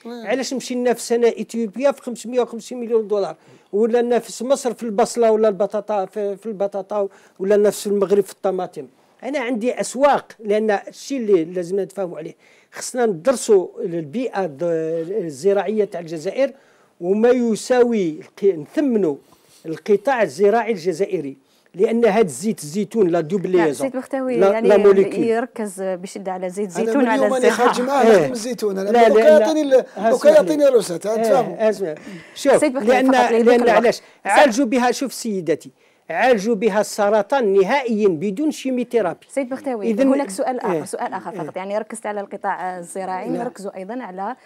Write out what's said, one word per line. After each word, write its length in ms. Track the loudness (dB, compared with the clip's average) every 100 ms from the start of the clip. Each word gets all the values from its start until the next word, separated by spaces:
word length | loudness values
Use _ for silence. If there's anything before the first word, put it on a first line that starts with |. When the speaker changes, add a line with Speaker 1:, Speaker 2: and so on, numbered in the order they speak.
| -16
Speaker 1:
آه. 200 | -12 -6
Speaker 2:
علاش 280 | -4 -4
نمشي 200 | -8 -6
ننافس 380 | -4 -2 -2 -2
أنا 160 | 0 0
إثيوبيا 640 | 0 -8 -6 -6 -2 -2
في 100 | -2
خمسمية 380 | -8 -12 -6 -4
وخمسين 400 | -4 -6 -12 -10
مليون 280 | -2 -2 -2
دولار، 280 | -2 -4 -8 _ -20 _
ولا 300 | 0 2 2
ننافس 400 | 2 0 -2 -10
مصر 320 | -4 -2 -2
في 80 | -6
البصلة 500 | -8 -2 -2 2 2
ولا 160 | 4 2
البطاطا 580 | 0 -4 -4 -4 -4 -4
في، 300 | -6 -6 -6
في 100 | -10
البطاطا، 600 | -6 -6 -6 -6 -4 -4 _ _ -8
ولا 180 | 0 4
ننافس 300 | 2 0 -2
المغرب 380 | -2 2 2
في 80 | 0
الطماطم؟ 540 | -2 -4 -4 -6 -10 -18 _ _ _
أنا 160 | -8 -6
عندي 420 | -4 -4 -4 -4
أسواق، 520 | -6 0 2 2 -2 -12
لأن 300 | -2 0 0
الشيء 480 | -2 -4 -18 -10 -6
اللي 260 | 2 2
لازمنا 400 | 2 -6 -4 -4
نتفاهموا 340 | -6 -8 -10 -8
عليه، 160 | -14 -16 _ _ _
خصنا 340 | -14 -10 -2 0
ندرسوا 640 | 0 -2 -2 4 4 2 -6
البيئة 640 | -6 -6 -6 -6 -6 -4
الد-، 180 | -6 -4 -2 -2 -2 -6 -4 -6
الزراعية 600 | -6 -2 0 2 0 -2
تاع 160 | -2 -4
الجزائر 520 | -10 -8 -6 -2 -2 -4 _ _ _ -10
وما 300 | -2 2 4
يساوي 920 | 4 2 -2 0 2 4 2 -2 -4
الق-، 240 | -14 0
نثمنوا 720 | 0 0 -4 -2 0 2 0 -2 _ _ _ _ -12
القطاع 560 | -10 0 0 2 0
الزراعي 500 | -2 2 2 2 0
الجزائري، 640 | -4 -4 -4 -2 -4 -6 -12 _ _ _
لأن 300 | -2 0 2
هذا 220 | 2 2 0
الزيت 360 | -2 -6 -6
الزيتون 460 | -6 -6 -4 0 2
لا 120 | 2
دوبليزون، 460 | -2 -4 0 0 0
Speaker 3:
لا، 60 |
سيد 240 | -2 -6 -6
مختاوي 400 | -6 -6 -2 2
Speaker 2:
لا، 160 | 2
Speaker 3:
يعني 160 | 2 4
Speaker 2:
لا 80 | 6
موليكول. 480 | 6 6 2 0
Speaker 3:
يركز 580 | 0 0 -4 -6 -10 -6
بشدة 500 | -6 -6 -10 -12 -10
على 180 | -8 -8
زيت 200 | -6 -6
Speaker 1:
أنا 100 | -4
Speaker 3:
الزيتون 220 | -2 0
Speaker 1:
من 60 | 2
Speaker 3:
على 120 | 2
Speaker 1:
اليوم 140 | 2
أنا 140 | 2 2
Speaker 3:
الزراعة. 240 | 4 2
Speaker 1:
خارج 140 | 2 0
معاه 240 | 2 6
Speaker 2:
إيه. 160 | 6 4
Speaker 1:
من 60 |
الزيتون، 460 | -4 -8 -4 -4 -4
أنا 120 | 2
Speaker 2:
لا، 180 | 6 6
Speaker 1:
لو 60 |
كان 100 | 6
Speaker 2:
لأن، 160 | 8 6
Speaker 1:
يعطيني 220 | 6 0
ال-، 220 | 2 2 2 -2
Speaker 2:
ها، 140 | 0
Speaker 1:
لو 80 | 4
كان 120 | 6
Speaker 2:
اسمح 0 |
لي. 40 |
Speaker 1:
يعطيني 340 | 6 4 4 4
الروسات، 380 | 4 0 -6 -4
ها، 100 | -2
Speaker 2:
إيه، 60 |
Speaker 1:
تفهم. 320 | 2 2 0
Speaker 2:
اسمع. 400 | 0 0 0 -4 -8 -14 -18 -18
شوف، 260 | -4 2 4
Speaker 3:
سيد 140 | 4
مختاوي، 280 | 0 2 2
Speaker 2:
لأن، 100 | 4
Speaker 3:
فقط 180 | 4 4
ليديك 180 | 4 6
Speaker 2:
لأن 120 | 6
Speaker 3:
الوقت. 160 | 6 4
Speaker 2:
علاش؟ 240 | 4 0 -6 _
عالجوا 420 | 0 6 6 4 0
بها، 240 | 2 2
شوف 240 | 0 -4
سيداتي، 560 | -6 -6 -4 -2 -4 -4 _ _ _ -10
عالجوا 440 | 0 2 2 0
بها 260 | 0 0 0
السرطان 800 | -2 0 2 2 2 0 2 2
نهائيًا 480 | 4 2 0 2 2
بدون 420 | 0 -4 -2 -2
شيميوثيرابي. 760 | -2 -4 -4 -2 0 -2 -4 _
Speaker 3:
سيد 240 | -6 -6
مختاوي، 380 | -6 -6 -4 -2
Speaker 2:
إذن 180 | 0 2
Speaker 3:
هناك 220 | 2 -2
سؤال 300 | -4 -4 -4
آخر، 120 | -2
Speaker 2:
إيه. 120 | -4
Speaker 3:
سؤال 280 | -4 -8 -8
آخر 200 | -8 -10
Speaker 2:
إيه. 60 | -10
Speaker 3:
فقط، 180 | -10 -10
يعني 220 | -6 -6
ركزت 280 | -6 -10 -8
على 140 | -8
القطاع 580 | -10 -8 -6 -6 -6 -10
الزراعي، 500 | -12 -10 -8 -8 -6
Speaker 2:
نعم. 140 | -6
Speaker 3:
نركزوا 340 | -6 -10 -14 -12
أيضًا 260 | -12 -12
على 340 | -12 -10 -10 -10